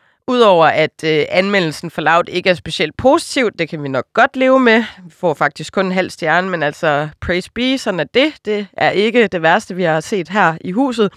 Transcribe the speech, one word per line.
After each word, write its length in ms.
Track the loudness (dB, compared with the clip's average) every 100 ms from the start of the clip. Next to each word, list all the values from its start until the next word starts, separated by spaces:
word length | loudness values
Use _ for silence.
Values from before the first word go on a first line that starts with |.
| _ _ -4
Udover 380 | 2 4 6 4
at, 380 | 2 0 -2
øh, 200 | -2 0 0
anmeldelsen 640 | 0 0 0 -2 -4 -10
for 120 | -4
Loud 260 | 0 2 0
ikke 220 | -2 -2
er 40 |
specielt 420 | -2 -2 -6 -6 0
positiv, 540 | 2 2 0 -2 -2 -2
det 100 | -8
kan 140 | -6
vi 60 | -6
nok 180 | -4 -4
godt 220 | 0 0 2
leve 240 | 2 4
med. 240 | 4 2 0 -8
Vi 60 | -20
får 240 | -6 -4
faktisk 380 | 0 -2 -4 -8
kun 140 | -4 -2
en 60 |
halv 180 | -2 -4
stjerne, 400 | -4 -2 0 0
men 120 | -2
altså, 460 | -4 -2 -2 0 -2 -8
praise 300 | -4 -4 -4
be, 240 | -4 -2 -2
sådan 220 | -2 -4
er 40 |
det. 280 | -2 0 0 -2
Det 220 | -6 -6 -6
er 180 | -2 0
ikke 360 | 2 2 2 2
det 140 | 2
værste, 320 | 2 2 0 -4
vi 60 |
har 180 | 0 0
set 280 | -2 -4 -2
her 260 | 0 0 0
i 120 | -4
huset. 400 | -2 -2 0 -2